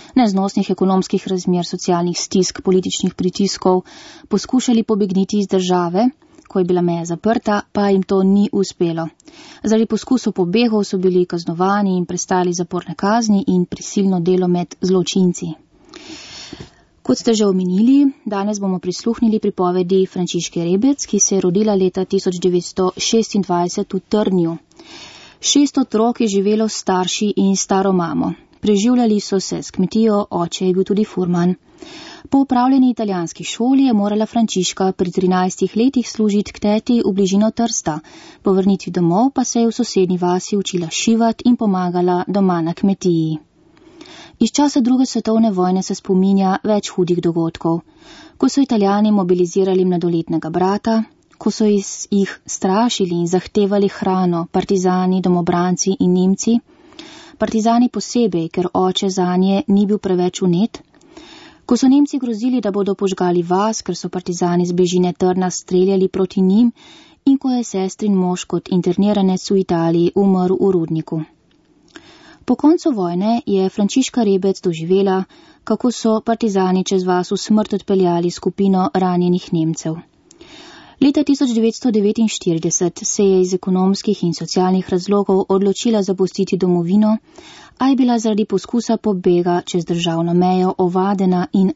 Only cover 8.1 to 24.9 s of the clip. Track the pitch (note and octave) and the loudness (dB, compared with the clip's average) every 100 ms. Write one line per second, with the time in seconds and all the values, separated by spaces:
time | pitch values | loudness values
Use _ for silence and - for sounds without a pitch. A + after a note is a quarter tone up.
8.1 | G3 F#3+ G3+ G3+ G3+ F#3+ - E3+ E3 E3 | 0 2 2 2 0 -4 -2 -4 -2 -8
9.1 | - - - - - - A3 A3+ A3 - | -12 -20 -20 -20 -8 0 0 2 -2 0
10.1 | B3+ A3 F#3+ F3 G#3 A#3+ G#3+ G3+ F#3+ F#3 | -2 0 -2 0 2 2 0 -2 -2 0
11.1 | F3+ F3+ F3 E3+ E3+ F#3 G3+ G3 F#3 F3 | 2 0 -4 -6 -2 0 0 0 -2 -2
12.1 | F3+ - F#3 F3+ F3 F3 F3+ - D#3+ G3 | -6 -2 0 0 -2 -6 -6 -8 -4 0
13.1 | A3+ A3 G3+ - F#3 F3 - - - G3 | 0 2 0 2 0 0 -6 -6 -2 0
14.1 | F#3 E3+ F#3 F3+ F3 F3 - F#3 F#3 F3+ | 0 0 0 0 -2 -4 -6 0 0 0
15.1 | F#3+ F3+ F3 E3+ D#3 _ _ _ - - | 0 0 0 -8 -12 _ _ _ -20 -20
16.1 | D#4+ - - - - - _ _ _ - | -20 -18 -18 -18 -18 -20 _ _ _ -4
17.1 | B3+ - A3 G#3 F#3+ F#3 F#3 A#3 C#4 C#4 | -2 0 2 2 0 0 2 4 4 2
18.1 | - A3+ G3+ G3+ G#3 G3 F#3 F3+ F3 A3+ | 0 -8 -6 -4 -4 -4 -4 -6 -6 -4
19.1 | A3+ A3+ G#3+ G#3 - F3+ F#3 F3+ F#3+ F#3+ | 0 0 2 -2 0 0 0 0 2 0
20.1 | F3+ F3 F3 E3+ E3+ E3+ F#3+ C4 C#4+ - | -2 -4 -4 -6 -6 -2 2 2 0 -2
21.1 | G#3 - G3 F#3 F3+ G#3+ G3 F#3 F#3 F#3 | -2 0 0 0 0 0 2 0 -2 -2
22.1 | G3 F#3+ F3+ F3+ F3 - - F#3 - - | -2 -2 -2 0 0 -2 -2 -4 -2 0
23.1 | A3+ G#3+ - F3+ F3 F3 - G3+ F#3 - | 0 0 -2 -2 -2 -2 -4 -6 -6 -2
24.1 | G#3+ G#3+ F#3 E3 E3 - - - | -2 0 0 0 -4 -14 -20 -20